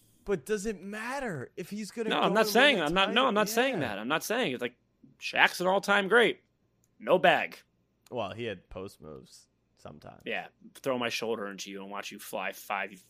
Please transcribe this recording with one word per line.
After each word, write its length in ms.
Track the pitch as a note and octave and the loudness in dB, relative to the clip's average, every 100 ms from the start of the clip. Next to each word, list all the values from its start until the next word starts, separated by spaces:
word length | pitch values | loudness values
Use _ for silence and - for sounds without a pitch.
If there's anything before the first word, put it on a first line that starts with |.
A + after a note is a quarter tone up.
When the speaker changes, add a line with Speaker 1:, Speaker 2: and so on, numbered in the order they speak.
| _ _ | _ _
Speaker 1:
But 220 | - F#3 - | -6 -4 -4
does 180 | G#3+ G#3+ | -4 -4
it 140 | F#3+ | -8
matter 720 | G3 G#3+ A#3 C#4 B3+ D3+ A#2+ - | -10 -10 -8 -6 -6 -8 -10 -12
if 140 | F3+ | -10
he's 200 | G#3 G3+ | -10 -10
gonna 200 | A#3 A3 | -6 -2
Speaker 2:
No, 100 | D3 | 0
Speaker 1:
go 20 | |
Speaker 2:
I'm 120 | F3+ | 2
not 60 | G3+ | 4
Speaker 1:
and 60 | G#3+ | 4
win 60 | |
Speaker 2:
saying, 240 | G#3+ C#4+ A3 | 6 6 4
Speaker 1:
the 60 | |
Speaker 2:
I'm 100 | D3 | 2
not, 140 | F#3 G3 | 2 2
no, 60 | |
Speaker 1:
title? 120 | B3 C4 | 2 2
Speaker 2:
I'm 60 | |
not 140 | G#3 G#3 | 2 0
saying 260 | A3+ C4+ | 0 0
Speaker 1:
Yeah. 60 | G#3+ | 0
Speaker 2:
that. 180 | B2 G2+ | -4 -4
I'm 100 | A2+ | -2
not 140 | D#3 | -2
saying 300 | - A#3 G3 | -2 -2 -2
it. 80 | A#2+ | -2
Like, 160 | A#2+ - _ _ - - | -6 -8 _ _ -20 -14
Shaq's 400 | - - F3 - | -2 6 6 4
an 60 | F3+ | 0
all-time 400 | G3 G3 G3+ F#3+ | 2 2 2 4
great. 360 | A#3 G3+ - _ _ _ _ _ - | 4 4 2 _ _ _ _ _ -6
No 180 | G#2+ F3+ | 2 6
bag. 400 | F3+ C3+ E2+ - _ _ _ _ - | 8 6 2 -8 _ _ _ _ -12
Speaker 1:
Well, 180 | A#2+ G2 | -8 -6
he 140 | G#2 | -6
had 240 | A#2 F#2 - | -8 -8 -12
post 300 | - G2 - | -12 -12 -14
moves 480 | D#2 C#2 - - _ _ _ _ | -18 -18 -20 -20 _ _ _ _
sometimes. 440 | - D2 - - | -20 -20 -20 -16
Speaker 2:
Yeah, 220 | - G2+ E2 _ - - | -10 -10 -10 _ -20 -10
throw 160 | C#3 B2+ | -6 -2
my 100 | A#2 | -2
shoulder 400 | - A2+ A2 G2+ | -4 -4 -6 -6
into 200 | F#2+ G2 | -10 -12
you 140 | G2 | -12
and 80 | G2 | -12
watch 220 | G2+ - | -12 -12
you 80 | G#2 | -14
fly 320 | - G#2+ F#2+ | -10 -6 -6
five 520 | - - G2+ F#2+ F#2 _ | -8 -6 -6 -6 -12 _